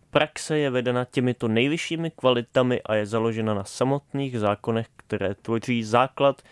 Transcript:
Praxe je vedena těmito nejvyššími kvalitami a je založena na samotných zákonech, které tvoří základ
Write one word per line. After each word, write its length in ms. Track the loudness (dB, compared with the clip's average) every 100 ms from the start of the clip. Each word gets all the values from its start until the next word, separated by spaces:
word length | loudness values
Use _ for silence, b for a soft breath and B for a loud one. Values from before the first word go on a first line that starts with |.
| _
Praxe 480 | 0 0 -2 -4 0
je 120 | 0
vedena 340 | 0 0 -2
těmito 440 | -2 0 0 0 0
nejvyššími 640 | 2 2 0 -4 -6 -6
kvalitami 680 | 0 2 2 0 2 2 0
a 120 | 0
je 120 | -2 0
založena 480 | 0 0 0 -2
na 100 | -2
samotných 760 | -4 -2 0 0 -4 -6 -4 0
zákonech, 480 | 0 0 -2 -4 -4 -12
které 380 | -8 -4 -2
tvoří 480 | -4 -4 -4 -2 -4
základ 580 | 2 2 2 2 0 0 b